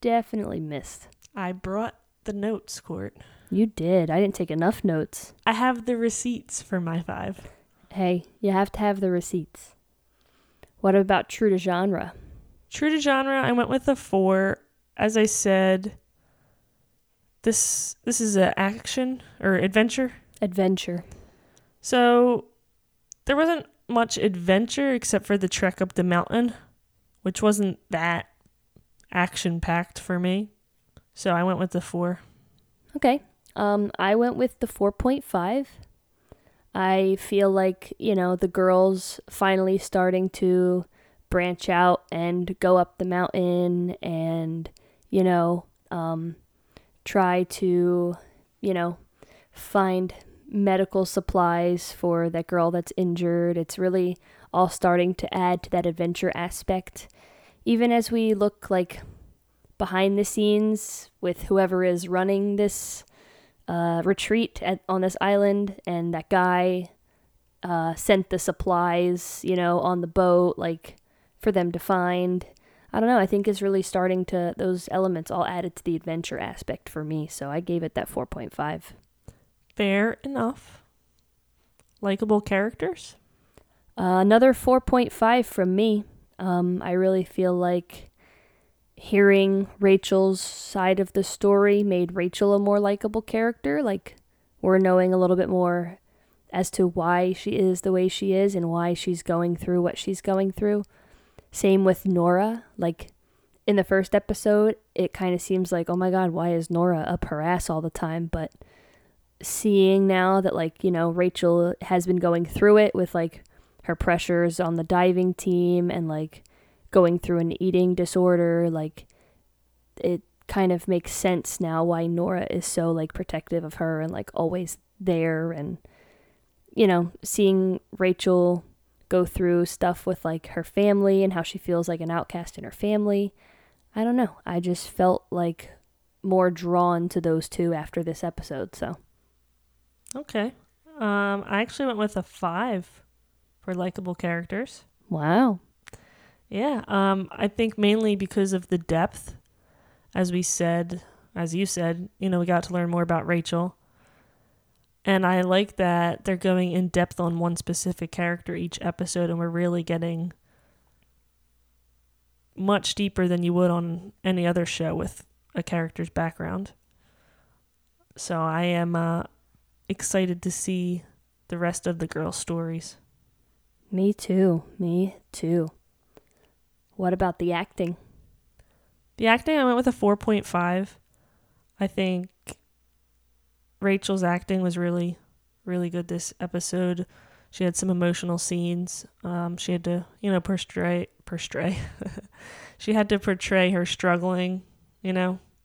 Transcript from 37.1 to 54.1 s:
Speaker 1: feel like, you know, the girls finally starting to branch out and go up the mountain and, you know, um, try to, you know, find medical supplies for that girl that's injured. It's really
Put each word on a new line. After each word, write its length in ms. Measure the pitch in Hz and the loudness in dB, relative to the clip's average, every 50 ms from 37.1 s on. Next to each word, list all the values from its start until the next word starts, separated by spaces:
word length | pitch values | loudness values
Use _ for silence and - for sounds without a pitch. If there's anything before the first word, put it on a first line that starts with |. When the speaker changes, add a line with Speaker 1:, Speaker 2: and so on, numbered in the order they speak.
| 196 190 | 0 -2
Speaker 1:
feel 320 | - - 208 196 196 196 | -2 -2 2 4 4 4
like, 420 | 190 190 190 190 185 - - - - - | 4 4 2 2 0 -4 -12 -18 -14 -6
you 160 | - 226 202 | -2 0 2
know, 220 | 190 180 180 180 | 2 2 2 0
the 100 | 180 196 | 0 -2
girls 720 | 180 - 190 185 185 185 185 185 190 190 185 - - - - - - | -2 0 2 4 4 6 6 6 4 4 0 -4 -10 -14 -16 -18 -18
finally 500 | - - 202 196 190 190 190 185 190 196 | -4 0 2 2 2 2 2 2 0 -2
starting 520 | - - - 190 185 185 185 185 190 190 | -2 -2 0 2 2 2 2 0 -2 -2
to 540 | - - 190 180 180 180 180 180 180 180 175 - _ _ _ _ _ _ _ _ | -2 0 0 2 4 4 4 2 0 -2 -4 -8 _ _ _ _ _ _ _ _
branch 400 | - 180 175 180 175 - - - | 0 0 0 0 -4 -4 -2 0
out 360 | 180 175 180 180 180 - - _ | 2 4 6 6 4 2 0 _
and 440 | - 165 170 175 175 180 175 180 185 - | -6 -4 -2 -2 -2 -2 -2 -4 -4 0
go 160 | - 180 185 | 4 4 4
up 220 | 180 175 - _ - | 4 4 0 _ -6
the 60 | 185 | -4
mountain 920 | 185 175 180 - - - - 180 180 175 175 180 175 175 175 175 180 - - | -2 0 0 -2 0 0 0 0 2 2 2 2 2 0 0 -2 -4 -6 -8
and, 680 | - - 165 160 160 165 165 165 160 160 165 165 160 - - _ _ _ _ _ _ _ | -8 -6 -6 -4 -4 -4 -4 -4 -4 -4 -6 -8 -10 -12 -16 _ _ _ _ _ _ _
you 160 | - 196 185 | 0 2 4
know, 420 | 185 180 175 170 170 175 175 - _ _ _ _ _ | 4 4 4 2 2 0 -2 -4 _ _ _ _ _
um, 460 | - 170 165 165 165 160 165 170 165 - _ _ _ _ _ _ _ - _ _ _ _ _ | -8 -6 -4 -4 -4 -6 -6 -8 -10 -14 _ _ _ _ _ _ _ -20 _ _ _ _ _
try 380 | - - 202 185 180 180 180 180 | 0 2 2 4 4 2 2 0
to, 720 | - - - 196 185 180 180 175 175 180 175 175 175 175 - - - _ _ _ _ _ _ | -2 -4 -2 0 2 2 4 2 2 2 2 0 -2 -4 -8 -14 -20 _ _ _ _ _ _
you 140 | - 202 185 | -4 -2 -2
know, 240 | 175 170 175 170 - - _ _ _ - _ - _ _ _ | -2 -2 -4 -6 -8 -16 _ _ _ -20 _ -20 _ _ _
find 640 | _ - - - - 202 190 185 185 185 185 180 - - - - - - _ | _ -20 -18 -2 0 2 2 2 2 0 -2 -4 -6 -14 -20 -20 -20 -20 _
medical 580 | - - 208 202 202 190 185 196 - - 190 185 | -6 -2 2 4 4 4 4 2 2 2 0 0
supplies 880 | - - 196 - - - 185 175 170 170 170 175 175 180 175 - - | 0 -2 -4 -4 0 2 2 2 4 2 2 2 2 0 -2 -4 -10
for 380 | - - - 175 170 165 170 170 | -10 -4 -2 0 2 2 0 0
that 160 | 165 165 165 | -2 -4 -4
girl 240 | - 180 175 165 170 | -2 0 2 2 2
that's 220 | 175 175 170 - - | 0 -2 -4 -4 -4
injured. 600 | - 175 175 170 170 175 170 170 170 170 175 175 170 | -2 0 0 0 0 0 0 2 2 2 0 0 -2
It's 200 | 165 - - - | -4 -6 -4 -2
really 380 | 185 185 180 190 180 180 | -2 0 2 2 0 0